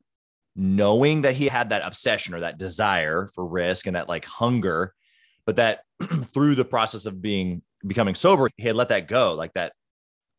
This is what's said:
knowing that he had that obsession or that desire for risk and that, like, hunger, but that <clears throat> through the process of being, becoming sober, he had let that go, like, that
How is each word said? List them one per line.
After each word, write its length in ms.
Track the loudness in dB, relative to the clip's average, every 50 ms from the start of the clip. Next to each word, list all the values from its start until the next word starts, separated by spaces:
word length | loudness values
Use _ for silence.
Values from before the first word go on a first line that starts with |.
| _ _ _ _ _ _ _ _ _ _ _
knowing 680 | -2 0 2 4 4 4 4 6 6 4 4 4 4 2
that 120 | 2 2
he 120 | 2 0
had 220 | 0 0 0 -2 0
that 120 | -2 -2 -2
obsession 480 | -6 -8 -4 -2 0 0 -2 -4 -8 -8
or 60 | -6
that 160 | -6 -8 -6 -8
desire 680 | -8 -6 -2 0 0 2 2 2 0 0 0 -2 -2 -4 -6
for 120 | -8 -8
risk 420 | -4 -2 -2 0 0 -2 -2 -4
and 80 | -4 -4
that, 120 | -4 -4
like, 180 | -4 -6 -8 -8
hunger, 680 | -12 -4 -2 0 0 2 0 0 0 0 -2 -2 -4 -6 _ _ _ _ _ _ _ _ _ _
but 100 | -2 2
that 240 | 4 2 2 2 -2 -8 _ _ -12
<clears throat> 40 | -6 -4 -4 -4 -4 -4 0
through 200 | 2 4 4 4
the 100 | 2 0
process 400 | 0 0 0 0 -2 -4 -8 -8
of 140 | -8 -10 -6
being, 400 | -4 -2 -2 -2 -2 -2 -4 -6 -10 _ _ _ -8
becoming 300 | -4 0 0 0 0 0
sober, 320 | 2 4 4 4 4 2 0 -2
he 100 | -2 -2
had 80 | 0 0
let 140 | 0 0 2
that 180 | 0 -2 0
go, 260 | 0 0 2 2 2 0
like, 200 | -2 -6 -6 -6
that 200 | -6 -6 -6 -8 _ _ _ _ _ _ _ _ _ _ _ _